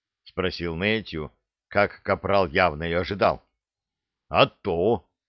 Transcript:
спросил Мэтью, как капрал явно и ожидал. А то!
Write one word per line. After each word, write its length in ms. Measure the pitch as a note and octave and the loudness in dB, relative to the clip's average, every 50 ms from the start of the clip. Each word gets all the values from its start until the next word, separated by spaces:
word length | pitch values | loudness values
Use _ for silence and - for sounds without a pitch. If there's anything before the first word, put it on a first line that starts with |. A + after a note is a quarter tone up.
| _ _ _ _ _ | _ _ _ _ _
спросил 540 | - _ - F2+ F2+ E2+ - F2 F2 E2 | -12 _ -4 -4 -4 -4 -4 -6 -6 -4
Мэтью, 560 | E2 F#2+ G#2+ A2 A2 F#2+ - - D#2+ D2+ C#2+ - _ _ _ _ _ _ | -2 0 0 0 -2 -4 -6 -8 -10 -10 -10 -14 _ _ _ _ _ _
как 380 | _ - G2+ G2+ F#2+ - - _ | _ 0 0 0 0 -2 -6 _
капрал 420 | G2 G2 D#2+ - F#2 G2 G2+ F#2+ | -2 -2 -2 0 0 2 2 2
явно 380 | D#2+ C#2 F#2+ F#2 F2 D2+ D2+ E2 | 2 2 2 2 2 2 -2 -4
и 80 | E2+ E2+ | -2 -2
ожидал. 520 | F2 F#2 - A2 F#2 A2+ F#2+ C#2+ - - _ _ _ _ _ _ _ _ _ _ _ _ _ _ _ _ _ | -2 -2 -2 -2 0 0 0 0 -2 -8 _ _ _ _ _ _ _ _ _ _ _ _ _ _ _ _ _
А 180 | D2 F2+ C3+ | 2 2 2
то! 580 | C3+ - _ _ G2 E2+ E2 F2+ A2 A#2+ - - _ _ _ _ | 2 2 _ _ -4 -2 0 2 2 0 0 -4 _ _ _ _